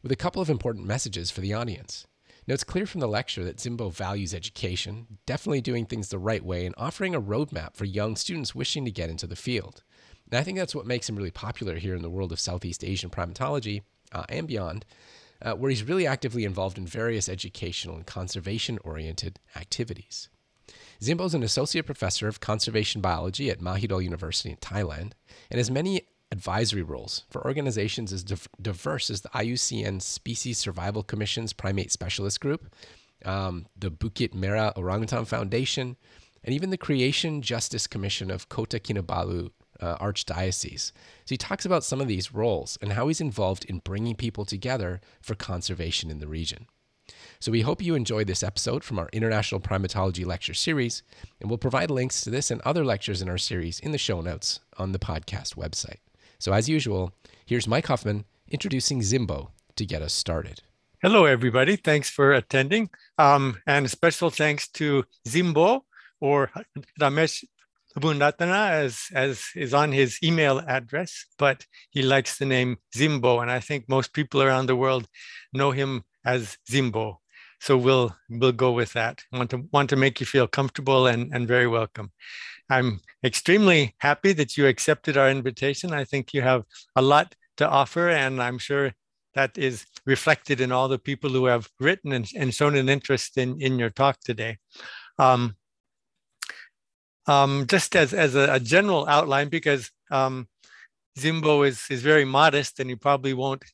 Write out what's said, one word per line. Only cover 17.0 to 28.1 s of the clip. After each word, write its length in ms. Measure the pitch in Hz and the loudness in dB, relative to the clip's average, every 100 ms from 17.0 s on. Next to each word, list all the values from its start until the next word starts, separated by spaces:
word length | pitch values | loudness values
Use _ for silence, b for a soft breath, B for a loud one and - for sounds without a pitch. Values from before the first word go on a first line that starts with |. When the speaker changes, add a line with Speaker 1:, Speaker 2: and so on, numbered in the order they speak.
| 117 110 98 | -4 -2 -4
Speaker 1:
educational 680 | 92 90 - 87 - 87 82 | -6 -10 -10 -8 -8 -10 -12
and 120 | 82 | -12
conservation-oriented 1300 | 92 92 98 90 110 - 110 80 78 80 82 - - _ 78 | -10 -8 -8 -6 -6 -6 -8 -8 -10 -8 -8 -10 -12 _ -16
activities. 720 | 85 - 117 90 - - - _ _ _ b b b b | -10 -6 -6 -8 -12 -16 -16 _ _ _ b b b b
Zimbo's 320 | 107 170 185 156 | -4 -2 0 0
an 80 | |
associate 420 | 113 - 147 165 156 | 0 0 0 -2 -4
professor 420 | 143 95 - 107 | -4 -4 -2 -4
of 120 | 104 | -6
conservation 600 | - 107 - 110 107 107 | -4 -2 0 0 -2 -2
biology 520 | 95 82 87 92 135 | -2 0 -2 -4 -4
at 80 | 82 | -4
Mahidol 440 | 87 95 104 95 | -4 -2 -2 -2
University 460 | 92 82 82 - - | -2 -6 -4 -6 -6
in 80 | 76 | -12
Thailand, 540 | - 98 90 76 98 - b b b | -6 -4 -4 -6 -10 -14 b b b
and 80 | 120 | -4
has 100 | 120 | -2
many 320 | 131 185 190 _ _ _ | 0 0 -2 _ _ _
advisory 520 | 98 92 98 113 104 | -10 -4 -2 0 -2
roles 400 | 80 65 - - _ | -6 -8 -8 -10 _
for 120 | - | -8
organizations 680 | - 139 139 110 104 - 107 | -4 -4 -2 -2 -2 -4 -6